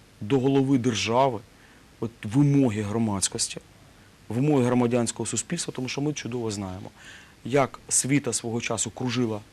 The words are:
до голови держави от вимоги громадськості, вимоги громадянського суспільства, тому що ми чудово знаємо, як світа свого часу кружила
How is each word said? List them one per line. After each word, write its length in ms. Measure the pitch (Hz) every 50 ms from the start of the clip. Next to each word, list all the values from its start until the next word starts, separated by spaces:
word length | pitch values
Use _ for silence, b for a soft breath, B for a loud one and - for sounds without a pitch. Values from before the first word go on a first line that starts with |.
| - - - -
до 180 | 107 104 135 135
голови 380 | 123 139 139 139 135 131 139 131
держави 640 | 113 127 113 98 92 107 113 123 135 139 120 101 - b b b b b b b b b b b
от 120 | - 110 - - -
вимоги 580 | 110 101 139 147 143 139 139 135 123 101 107
громадськості, 760 | 107 101 104 113 117 110 101 95 90 - - 113 - - - - - - - - b b b b b b b b - -
вимоги 360 | 104 120 135 151 151 135 120
громадянського 640 | 123 123 123 123 120 120 123 117 110 - - 117 -
суспільства, 460 | - 117 - - 180 165 - - -
тому 120 | - 131 123
що 140 | - -
ми 120 | 143 151 147
чудово 380 | - - 113 120 123 117 110
знаємо, 380 | 104 101 101 95 92 95 107 - B B B B B B B B B B -
як 340 | 117 120 143 135 120 - - - -
світа 440 | - - - 127 139 143 - 123 110
свого 280 | - - 117 110 117
часу 300 | 113 - 117 101 - 113
кружила 480 | - - 123 127 113 123 123 113 110 104 107 -